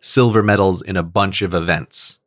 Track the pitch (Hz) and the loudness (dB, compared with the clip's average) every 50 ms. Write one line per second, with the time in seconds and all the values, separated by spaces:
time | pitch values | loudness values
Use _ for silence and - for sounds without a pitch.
0 | - - - 135 123 120 110 110 104 104 104 101 98 95 92 87 - - 95 90 | -4 0 2 4 4 4 4 2 2 2 2 2 2 2 0 -2 -4 -6 -4 -4
1 | 82 82 87 104 101 95 - - 104 92 87 87 82 87 85 80 78 - - - | -4 -2 -2 -2 0 -2 -2 -4 -4 -2 -2 -2 -2 -2 -2 -4 -4 -6 -8 -6
2 | - - - _ _ | -6 -6 -8 _ _